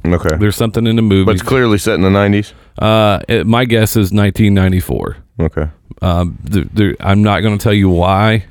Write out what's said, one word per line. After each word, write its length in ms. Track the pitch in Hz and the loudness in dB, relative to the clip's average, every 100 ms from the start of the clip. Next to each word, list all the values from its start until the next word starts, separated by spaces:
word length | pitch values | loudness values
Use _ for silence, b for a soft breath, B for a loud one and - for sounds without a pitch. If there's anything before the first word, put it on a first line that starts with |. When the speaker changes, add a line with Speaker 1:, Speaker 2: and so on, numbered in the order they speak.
| 82 | -2
Speaker 1:
Okay. 320 | 87 87 78 | -2 -2 0
Speaker 2:
There's 180 | 104 - | -2 0
something 320 | 113 110 113 | -4 -2 0
in 80 | 113 | 0
the 60 | |
movie. 240 | 110 95 95 | 2 2 2
Speaker 1:
But 80 | |
it's 80 | 95 | 0
clearly 340 | - 131 120 101 | 0 0 2 0
set 180 | 110 92 | 0 0
in 80 | |
the 60 | 95 | 2
nineties? 440 | 101 101 101 104 b b - | 2 2 0 -4 b b -4
Speaker 2:
Uh, 400 | 110 110 107 98 - | 0 2 2 0 -2
it, 180 | 113 90 | -2 0
my 200 | 117 127 | 0 0
guess 320 | 113 107 113 | 0 0 0
is 160 | 95 | 0
nineteen 400 | 104 101 - 104 | 0 0 2 2
ninety-four. 640 | 98 95 92 - 60 50 - - - | 2 2 0 -2 -6 -6 -12 -14 -6
Speaker 1:
Okay. 260 | 80 78 76 - _ - | -4 -4 -6 -8 _ -6
Speaker 2:
Um, 360 | 92 87 87 - 69 | -2 -2 -2 -6 -4
th-, 180 | 98 - | -4 -2
there, 240 | 104 101 - | -2 -2 -2
I'm 200 | - 98 | -2 2
not 200 | 104 95 | 2 0
gonna 160 | 110 104 | -2 -2
tell 160 | 117 | 0
you 160 | 104 95 | 2 2
why. 560 | 87 90 98 110 110 - | 2 2 2 2 0 -2